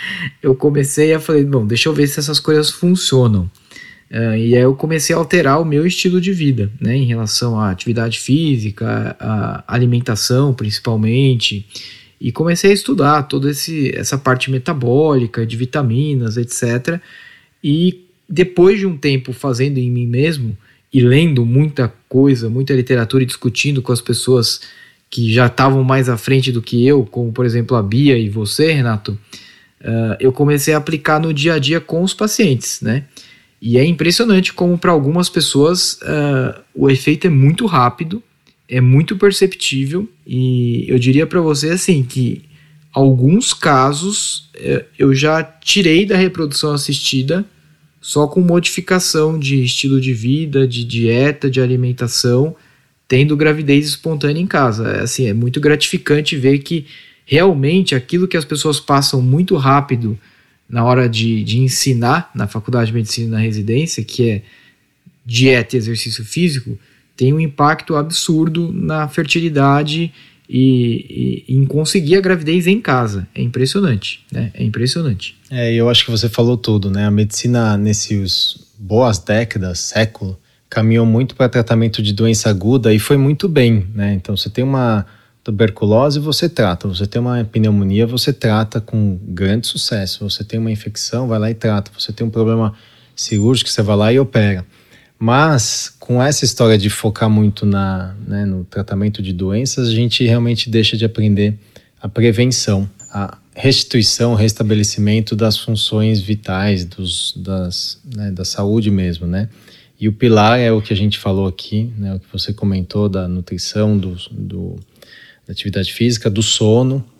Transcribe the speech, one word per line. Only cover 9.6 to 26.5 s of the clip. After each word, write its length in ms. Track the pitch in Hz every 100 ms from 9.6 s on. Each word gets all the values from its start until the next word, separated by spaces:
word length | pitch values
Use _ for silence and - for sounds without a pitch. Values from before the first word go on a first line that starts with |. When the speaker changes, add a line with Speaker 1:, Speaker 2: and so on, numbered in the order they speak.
| -
Speaker 1:
alimentação 880 | 120 123 120 123 110 - 127 143
principalmente. 1120 | 127 107 - - 110 110 123 139 120 - 104 - - - - _ _
E 120 | 127
comecei 380 | - 165 170 196
a 20 |
estudar 480 | 202 - 185 143 151
toda 260 | 139 139 139
esse, 440 | 143 - 160 135
essa 240 | - - 135
parte 320 | 131 131 139
metabólica, 960 | 131 127 151 120 131 156 135 113 - 113
de 100 | 117
vitaminas, 800 | 127 151 131 117 151 135 113 117
et 140 | 120
cetera. 500 | - 120 127 147 170 - - - - _ _
E 440 | 147 151 180 180 _ _ -
depois 500 | 165 180 - 185 214
de 80 | 190
um 100 | 151
tempo 360 | 147 135 127
fazendo 460 | 120 139 120 139 135
em 120 | 123
mim 160 | 123 120
mesmo 500 | 120 156 151 113 98 _ _ _
e 80 | 135
lendo 440 | 123 135 165 131 117
muita 460 | 131 151 143 113 - _
coisa, 420 | 131 139 127 113
muita 240 | 123 135
literatura 480 | 135 123 127 110 135
e 40 | 127
discutindo 540 | - 123 - 143 139
com 100 | 117
as 80 | 120
pessoas 600 | - 117 - 127 113 - - - - _ _
que 220 | - 113
já 140 | 113 123
estavam 360 | - 135 135
mais 240 | 131 135 127
à 80 | 113
frente 360 | - 135 127